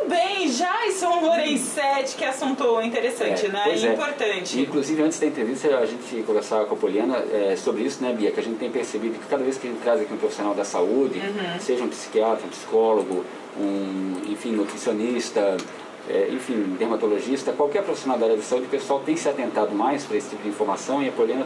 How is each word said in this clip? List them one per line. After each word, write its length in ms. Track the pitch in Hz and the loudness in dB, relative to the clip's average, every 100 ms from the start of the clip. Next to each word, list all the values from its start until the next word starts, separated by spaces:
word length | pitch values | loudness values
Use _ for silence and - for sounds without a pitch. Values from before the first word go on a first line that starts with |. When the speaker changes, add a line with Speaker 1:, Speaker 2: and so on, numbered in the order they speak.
| 381 | 2
Speaker 1:
bem, 400 | 349 370 392 320 | 2 2 2 0
Jason 720 | 240 359 427 453 381 349 349 | 2 2 2 0 0 2 2
Lorenzetti, 920 | 320 339 302 294 - - 277 277 269 - | 4 4 4 0 0 0 2 2 0 -2
que 100 | 269 | -4
assunto 560 | 262 285 269 254 226 | -2 -2 2 2 4
interessante, 640 | 226 233 233 247 208 202 208 | 2 0 0 0 0 0 0
Speaker 2:
É, 40 | |
Speaker 1:
né? 120 | 196 208 | 2 2
Speaker 2:
pois 180 | 220 | 2
Speaker 1:
E 40 | 226 | 2
Speaker 2:
é. 60 | |
Speaker 1:
importante. 640 | 220 294 285 226 190 175 123 | 2 0 0 -2 -2 -2 -2
Speaker 2:
Inclusive, 420 | 139 147 131 156 | 0 0 0 2
antes 160 | 156 160 | 2 2
da 80 | 151 | 0
entrevista, 400 | 139 110 135 156 131 | 0 -2 0 2 4
a 80 | 110 | 2
gente 380 | 120 - 123 | -2 -8 -6
conversava 420 | 110 107 104 113 104 | 0 0 2 0 0
com 100 | 107 | 0
a 20 | |
Poliana, 400 | 104 98 120 127 - | 0 2 2 0 0
é, 240 | 107 98 92 | 0 2 2
sobre 280 | - 107 | 0 0
isso, 180 | 127 131 | -2 -2
né, 100 | 127 | -2
Bia? 180 | 113 101 | 0 0
Que 80 | - | 0
a 40 | |
gente 140 | 104 113 | -2 -4
tem 140 | 123 | -4
percebido 480 | 120 113 110 113 113 | -4 -4 -4 -4 -4
que 80 | - | -2
cada 160 | 139 | 0
vez 140 | 131 131 | 0 -2
que 100 | 127 | -6
a 40 | |
gente 100 | 110 | -4
traz 200 | 113 113 | 2 2
aqui 120 | 107 | 2
um 40 | 110 | -2
profissional 360 | 107 - 104 | -2 -2 -2
da 100 | 95 - | -2 -2
saúde, 540 | - 90 123 139 180 | 0 2 2 2 0
Speaker 1:
Uhum. 400 | 196 202 180 175 | -4 -4 -4 -4
Speaker 2:
seja 240 | - 123 | -2 0
um 60 | 113 | 0
psiquiatra, 560 | - - - 110 107 90 | -6 -2 2 2 2 -2
um 40 | |
psicólogo, 760 | - - 110 113 107 92 90 87 - - - | -10 0 4 6 4 2 -2 -4 -10 -12 -4
um, 640 | 101 98 98 95 95 90 104 | -2 0 -2 -2 -2 -4 -4
enfim, 240 | 107 120 | -4 -2
nutricionista, 1080 | 110 101 - - 107 113 120 113 113 101 92 - - - - - | 0 0 -2 -2 0 0 -2 -2 0 2 0 -4 -12 -14 -14 -2
é, 200 | 98 98 | 0 2
enfim, 440 | - - 117 98 92 | 0 -2 -2 0 0
dermatologista, 720 | 113 110 110 104 110 131 - | 0 2 2 2 0 0 0
qualquer 320 | 135 147 202 | 0 2 2
profissional 340 | 190 151 135 123 | 0 -2 0 2
da 80 | 113 | 2
área 100 | 110 | 2
da 60 | |
saúde, 240 | 104 127 127 | 2 -2 0
o 20 | |
pessoal 320 | 139 - 139 151 | -4 0 -2 0
tem 120 | 156 | 0
se 100 | 156 | 0
atentado 480 | 135 120 110 107 104 | 0 -2 0 0 0
mais 300 | 120 139 - | 0 0 0
pra 100 | 107 | -2
esse 140 | - | -2
tipo 120 | 107 | -6
de 40 | 107 | -6
informação 540 | 101 107 95 - 135 | -2 -2 -2 -2 0
e 60 | 135 | 0
a 20 | |
Poliana 320 | - 113 131 | 2 2 2